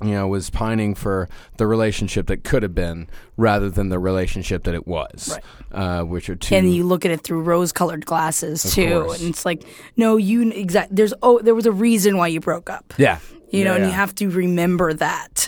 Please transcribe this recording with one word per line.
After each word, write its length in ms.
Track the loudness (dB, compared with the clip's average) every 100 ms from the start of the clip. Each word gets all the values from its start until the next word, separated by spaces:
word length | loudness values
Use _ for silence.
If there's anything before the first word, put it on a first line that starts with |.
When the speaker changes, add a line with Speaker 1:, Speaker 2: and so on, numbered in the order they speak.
Speaker 1:
you 80 | -2
know, 160 | -2 0
was 240 | -2 -2
pining 440 | -4 -2 0 0
for 340 | -2 -2 -2 -4 -10 -18 -4
the 80 | 0
relationship 600 | 2 0 0 -2 -2 -2
that 160 | -4
could 180 | 0 0
have 120 | 0
been 340 | -2 -4 -6 -12 -16 -14 0
rather 340 | 2 4 0
than 180 | 0 0
the 100 | 0
relationship 640 | 0 0 0 -2 -4 -4
that 100 | -2
it 120 | -4 -4
was, 440 | -6 -6 -10 -10
Speaker 2:
Right. 120 | -10 -12 -20 -14
Speaker 1:
uh, 300 | -6 -4 -2
which 240 | -4 -6 -6
are 60 | -8
two 180 | 0 2
Speaker 2:
And 160 | 4
you 80 | 2
look 200 | 2 0
at 60 | 0
it 100 | -2
through 200 | -4 -4
rose-colored 640 | 0 0 0 0 -2 -2 -4
glasses, 580 | -2 -2 -2 -4 -6
Speaker 1:
Of 80 | -2
Speaker 2:
too. 300 | 0 2 0
Speaker 1:
course. 160 | -2 -4
Speaker 2:
And 100 | -6
it's 140 | -4
like, 180 | -4 -4 -8 -20 -10 0
no, 200 | 4 4
you, 260 | 4 2
n-, 100 | 2
exact-, 420 | 0 0 0 0
there's, 200 | 2 2 4
oh, 180 | 4 6
there 140 | 6
was 120 | 4 4
a 60 |
reason 440 | 2 4 4 4 4
why 120 | 0
you 120 | 0
broke 280 | -2 -4 -6
up. 260 | -12 -10 2
Speaker 1:
Yeah. 200 | 2 2 -6 -20 -6
Speaker 2:
You 140 | 0
know, 60 | 2
Speaker 1:
Yeah, 40 | 2
Speaker 2:
and 80 |
you 60 | 0
Speaker 1:
yeah. 60 | 0
Speaker 2:
have 180 | -2 -2
to 140 | -2
remember 640 | 0 0 2 2 2 0
that 520 | 0 -2 -2 -6 -6